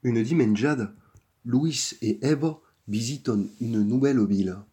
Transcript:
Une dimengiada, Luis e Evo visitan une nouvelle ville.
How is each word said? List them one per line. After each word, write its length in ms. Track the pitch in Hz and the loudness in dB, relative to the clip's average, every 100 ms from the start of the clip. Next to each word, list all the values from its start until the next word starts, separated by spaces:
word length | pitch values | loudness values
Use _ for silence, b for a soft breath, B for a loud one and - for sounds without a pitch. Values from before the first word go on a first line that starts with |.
Une 200 | 127 113 | 0 0
dimengiada, 720 | 113 165 113 107 135 143 104 - b b _ _ | 2 2 4 2 2 0 -4 -8 b b _ _
Luis 540 | 123 123 160 135 - - | -2 0 0 -2 -6 -4
e 180 | 107 104 | -4 -2
Evo 420 | 131 147 156 151 b b - | 0 0 0 -4 b b -6
visitan 640 | 104 117 143 - 107 95 - | -4 -4 -6 -2 -2 -2 -6
une 240 | 117 110 | -4 0
nouvelle 420 | 104 123 139 127 104 | 0 2 2 2 2
ville. 320 | 98 92 92 104 | 0 -2 -6 -16